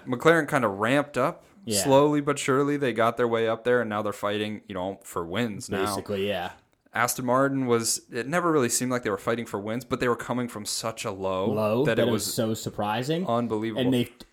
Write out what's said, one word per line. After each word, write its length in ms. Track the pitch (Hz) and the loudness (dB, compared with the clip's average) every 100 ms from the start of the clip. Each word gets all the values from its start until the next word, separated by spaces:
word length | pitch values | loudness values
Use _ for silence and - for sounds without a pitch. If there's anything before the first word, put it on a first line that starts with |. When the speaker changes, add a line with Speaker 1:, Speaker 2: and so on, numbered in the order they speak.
| - | -6
Speaker 1:
McLaren 420 | 123 156 165 151 | 2 4 4 4
kinda 200 | 147 117 | 2 2
ramped 500 | 98 110 139 139 - | 2 2 2 2 0
up 260 | 139 - - - | -2 -2 -14 -18
Speaker 2:
Yeah. 180 | 110 101 | -4 0
Speaker 1:
slowly 380 | 95 135 147 147 | 6 6 6 4
but 180 | 143 139 | 0 -2
surely. 380 | - 135 143 147 | 2 2 2 0
They 160 | 139 | 0
got 240 | 113 113 113 | 2 2 2
their 100 | 120 | 0
way 200 | 113 113 | 2 0
up 160 | 110 | 0
there, 160 | - 123 | 2 2
and 100 | 113 | 2
now 120 | 104 | -2
they're 100 | 107 | -2
fighting, 500 | 101 104 104 107 104 - | -2 -2 -2 -2 -6 -8
you 60 | |
know, 260 | 95 92 98 | -6 -4 -6
for 220 | - - 85 | -8 -8 -4
wins 420 | 95 120 98 - | -2 -4 -6 -6
now. 160 | 95 98 | -4 -2
Speaker 2:
Basically, 420 | 98 - 101 101 | -4 -4 -4 -2
yeah. 240 | 95 90 - _ _ _ | -4 -6 -10 _ _ _
Speaker 1:
Aston 320 | 104 120 - 127 | -2 0 0 0
Martin 400 | 127 139 135 127 | 2 2 2 2
was, 340 | 117 113 - - | 2 2 -4 -6
it 160 | 120 117 | -8 -2
never 240 | 170 175 | 0 2
really 200 | 156 120 | 2 2
seemed 200 | - 127 | 0 0
like 120 | 123 | -2
they 80 | 117 | -2
were 80 | 98 | -2
fighting 260 | - 117 | -2 -2
for 160 | 113 107 | -4 -6
wins, 240 | 101 117 | -4 -6
but 160 | - 127 | -4 -2
they 80 | 127 | 0
were 80 | 117 | -2
coming 320 | - 123 123 | -2 -4 -4
from 160 | 110 | -6
such 400 | 104 - 113 113 | -6 -6 -6 -6
a 60 | 120 | -8
low 400 | 98 95 92 101 | -4 -2 0 0
Speaker 2:
Low, 340 | 107 107 113 | 0 0 2
Speaker 1:
that 120 | 123 113 | 2 2
Speaker 2:
that 60 | |
Speaker 1:
it 40 | 117 | 2
Speaker 2:
it 20 | |
was 140 | 110 - | 0 -2
Speaker 1:
was 80 | |
Speaker 2:
so 200 | - 113 | -2 -2
surprising. 720 | 110 - - 104 110 131 165 185 | -2 -6 -4 -2 -2 -2 -2 0
Speaker 1:
unbelievable. 560 | 117 120 107 113 110 | 0 0 -2 -2 -2
Speaker 2:
And 100 | 127 | 0
they, 180 | 127 113 - - | 2 0 -6 -10